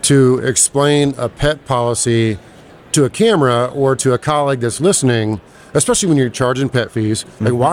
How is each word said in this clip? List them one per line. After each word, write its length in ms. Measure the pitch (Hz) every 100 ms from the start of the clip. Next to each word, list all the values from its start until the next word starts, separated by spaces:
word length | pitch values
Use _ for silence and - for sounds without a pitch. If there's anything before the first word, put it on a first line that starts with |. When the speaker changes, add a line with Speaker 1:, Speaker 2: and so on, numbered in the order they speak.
Speaker 1:
to 380 | - 139 127 127
explain 680 | 117 117 - 139 143 147 143 135
a 100 | 120
pet 380 | - 147 151 -
policy 720 | 127 120 117 123 117 113 104 - - - - -
to 120 | -
a 60 | 135
camera 560 | - 220 202 135 120 123
or 200 | 139 135 135
to 180 | 131
a 40 | 123
colleague 420 | - 151 143 135
that's 200 | 117 -
listening, 640 | 165 202 131 117 107 107 - - -
especially 340 | 143 185 240 190
when 80 | 147
you're 120 | 127
charging 400 | - 127 127 135
pet 200 | 127 110
fees. 340 | - 107 110 - -
Like, 120 | 117
Speaker 2:
Mm-hmm. 80 | 120
Speaker 1:
"Why 120 | 135